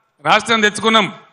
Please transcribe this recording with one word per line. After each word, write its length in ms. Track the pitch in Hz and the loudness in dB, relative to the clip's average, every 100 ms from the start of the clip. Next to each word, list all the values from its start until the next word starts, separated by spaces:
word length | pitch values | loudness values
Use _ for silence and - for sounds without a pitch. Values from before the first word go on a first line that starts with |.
| _ _ | _ _
రాష్ట్రం 400 | 147 208 214 226 | 0 0 0 0
తెచ్చుకున్నాం, 580 | 208 202 214 220 175 156 - | 0 0 0 0 0 -6 -20